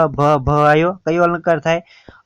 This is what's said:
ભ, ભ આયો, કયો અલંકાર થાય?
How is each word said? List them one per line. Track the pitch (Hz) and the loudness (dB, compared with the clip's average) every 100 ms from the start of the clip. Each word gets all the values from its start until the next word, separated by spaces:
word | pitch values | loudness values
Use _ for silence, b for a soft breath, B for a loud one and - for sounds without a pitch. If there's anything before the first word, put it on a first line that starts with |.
| 160 | 0
ભ, | 127 143 151 | 0 0 0
ભ | 135 | 0
આયો, | 147 147 151 170 185 - | 0 2 2 0 -4 -4
કયો | 170 | 0
અલંકાર | 175 170 165 165 | 0 -2 -2 -2
થાય? | 165 170 170 b b b | -2 -4 -6 b b b